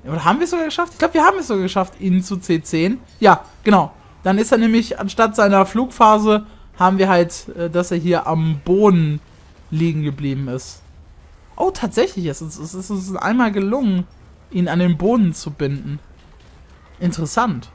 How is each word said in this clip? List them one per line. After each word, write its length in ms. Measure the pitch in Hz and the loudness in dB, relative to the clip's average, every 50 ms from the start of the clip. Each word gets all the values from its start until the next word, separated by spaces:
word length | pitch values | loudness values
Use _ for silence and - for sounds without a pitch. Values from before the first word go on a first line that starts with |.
| - | -10
Oder 200 | 135 151 165 - | -8 -8 0 2
haben 140 | 170 208 302 | 2 2 2
wir 60 | 349 | 0
es 60 | 339 | -2
sogar 160 | 359 339 320 | -2 -4 -4
geschafft? 260 | 311 - - 349 349 | -4 -2 -4 -4 -6
Ich 60 | - - | -2 -2
glaub, 140 | 320 320 | -2 0
wir 120 | - 320 - | 2 4 4
haben 140 | - 392 381 | 4 2 0
es 80 | 294 254 | -4 -4
sogar 160 | 220 196 185 | -2 -2 -2
geschafft, 360 | 185 - 202 185 185 - - | -2 -2 -2 -4 -4 -8 -6
ihn 220 | 190 190 180 185 | -2 0 0 0
zu 140 | 180 - 202 | 0 -2 -8
C 260 | 180 - - 175 160 | -8 -2 -2 -2 -2
Cen. 360 | - - - 160 165 190 254 254 - - - - | -2 -4 -2 0 0 0 -2 -4 -8 -20 -6 4
Ja, 260 | 220 196 170 - - - - - - | 6 6 6 4 0 -18 -20 -4 2
genau. 280 | 220 208 185 151 156 - - - - - - | 4 4 4 4 0 -10 -20 -20 -20 -20 -6
Dann 160 | - 185 190 208 | -2 0 0 0
ist 140 | 226 - | 2 2
er 60 | 269 226 | 2 2
nämlich, 420 | 226 226 220 233 226 - - - | 4 2 2 2 0 -2 -6 -8
anstatt 340 | 202 196 - - 226 220 214 | -8 -6 0 0 0 2 2
seiner 320 | - 208 202 202 196 190 | 2 4 4 4 4 2
Flugphase, 800 | 190 - 226 262 254 - - 233 214 214 214 214 214 214 214 214 - - - - - - - | 2 0 -4 -4 -4 2 4 6 6 6 4 4 2 2 2 0 -8 -20 -20 -20 -20 -2 0
haben 200 | 185 185 190 190 | 2 2 4 2
wir 100 | 190 190 | 2 4
halt, 400 | 185 175 175 165 - - - - - | 4 2 2 0 -4 -14 -14 -14 -10
äh, 120 | 170 170 170 | -8 -8 -2
dass 220 | 160 175 180 180 | -2 -2 -2 -2
er 80 | 180 170 | -4 -2
hier 280 | 156 180 170 165 - | 0 0 0 0 0
am 340 | 135 160 160 160 160 160 143 - | -2 -2 0 0 -2 -2 -4 0
Boden 560 | 175 180 196 208 208 185 170 160 151 147 147 - _ - - - - - - - - | 0 2 4 6 6 6 4 2 0 -2 -6 -10 _ -20 -20 -20 -20 -20 -20 -12 -8
liegen 320 | 156 156 165 170 151 156 | -4 -2 0 0 0 -2
geblieben 460 | 151 147 139 139 147 139 135 135 139 131 | -4 -4 -6 -4 -6 -6 -4 -4 -6 -6
ist. 340 | 123 131 - - - - - - - - - - - - - - - - - - - | -8 -8 -10 -12 -20 -20 -20 -20 -20 -20 -20 -20 -20 -20 -20 -20 -20 -20 -20 -20 -6
Oh, 160 | - 349 381 | -2 -2 -2
tatsächlich, 540 | 381 - 254 185 - 220 302 381 - 190 175 | -2 -2 -6 -2 0 0 0 0 -2 -6 -6
es 140 | 156 151 - | -6 -6 -6
ist, 180 | 160 156 156 143 | -10 -12 -12 -12
es 160 | 151 165 - | -12 -12 -12
ist 160 | 185 185 - | -12 -8 -8
uns 260 | 208 190 185 190 190 | -8 -8 -6 -8 -8
einmal 340 | - - 180 226 254 247 220 | -6 -2 -2 0 2 0 0
gelungen, 540 | 196 208 196 202 233 285 269 208 185 180 180 - - - - - - _ - _ | 0 -2 -2 -2 -2 0 0 0 0 -2 -4 -6 -12 -20 -20 -20 -20 _ -20 _
ihn 160 | - 185 180 165 | -2 -2 -2 0
an 100 | 151 175 | 0 0
den 180 | 180 175 175 | 2 2 0
Boden 380 | 147 175 214 240 240 208 170 156 | 0 0 2 2 2 2 0 -2
zu 160 | - - 156 | -4 -10 -12
binden. 480 | 143 - 151 139 143 139 - 143 143 147 - - - - - - - - - - - - - - - - - - - - | -6 -6 -4 -4 -4 -6 -8 -10 -12 -12 -14 -20 -20 -20 -20 -20 -20 -20 -20 -20 -20 -20 -20 -20 -20 -20 -20 -20 -12 -4
Interessant. 680 | 175 180 - 165 160 143 - 233 247 233 156 120 - - | -4 -4 -2 -2 -6 -4 -2 -2 -2 -2 -4 -6 -10 -14